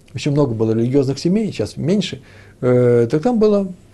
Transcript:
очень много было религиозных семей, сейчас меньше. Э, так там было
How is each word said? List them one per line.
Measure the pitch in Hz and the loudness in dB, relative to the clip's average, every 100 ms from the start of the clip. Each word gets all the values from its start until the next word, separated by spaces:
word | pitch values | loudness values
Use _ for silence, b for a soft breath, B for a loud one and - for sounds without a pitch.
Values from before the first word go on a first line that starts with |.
| _ | _
очень | 131 156 | -6 -2
много | 143 139 | 0 0
было | 113 110 | 0 0
религиозных | 110 120 139 131 135 | 0 2 0 0 -2
семей, | 170 202 208 | -2 0 -2
сейчас | 127 104 - | -4 -8 -6
меньше. | 131 208 - - B B B - | -2 -2 -2 -10 B B B -4
Э, | 127 123 123 120 117 | 0 4 4 4 2
так | 151 | 0
там | 247 233 | 0 2
было | 214 202 190 185 - | 2 2 -2 -10 -16